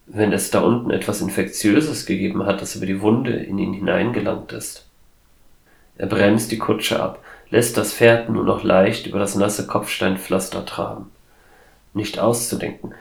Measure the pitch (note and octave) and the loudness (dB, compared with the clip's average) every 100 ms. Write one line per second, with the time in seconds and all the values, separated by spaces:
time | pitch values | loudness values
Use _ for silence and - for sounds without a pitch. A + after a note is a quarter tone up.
0 | - G#2 G#2 F#2+ - G#2 F2 A#2+ A#2+ F#2 | -8 0 2 2 2 2 4 2 0 -2
1 | - G2+ F#2 - F#2+ - G#2 B2 D#3 - | -2 -2 -2 -2 -4 0 4 4 4 -2
2 | - F#2+ F#2 F#2+ G2 F#2+ F#2 G2 F#2+ F#2+ | -4 -2 -2 -2 -2 -2 -4 -6 -4 0
3 | G#2 A#2 B2 G#2+ - G2 F#2+ F#2+ F2+ F#2 | 2 2 2 -4 -4 -4 -4 -4 -2 0
4 | A2 A#2 - - - A2+ - - - _ | 0 -2 -4 -6 -8 -12 -12 -14 -20 _
5 | _ _ _ _ _ _ _ _ _ - | _ _ _ _ _ _ _ _ _ -8
6 | F#2+ G2+ G2+ A2+ - - - G#2+ - - | -2 4 4 4 2 -2 0 0 0 -2
7 | - - - - - - A#2 - G#2+ - | -4 -8 -18 -20 0 2 2 0 -2 4
8 | A#2 A#2 - A2+ G2 G2+ - F#2 G2+ - | 6 6 2 -2 0 0 4 6 4 2
9 | - G2+ G2 G2+ G2+ - G2 G#2 - - | -4 -4 -2 0 0 -2 -2 -4 -2 -2
10 | F#2+ F#2+ - - - G2 - - - A2 | -2 -2 -2 -2 -2 -8 -8 -6 -6 -8
11 | F#2+ _ _ _ _ _ _ _ _ - | -14 _ _ _ _ _ _ _ _ -6
12 | G#2+ - A2 A#2+ - - - - - - | -6 0 0 0 -2 -4 -6 -8 -14 -16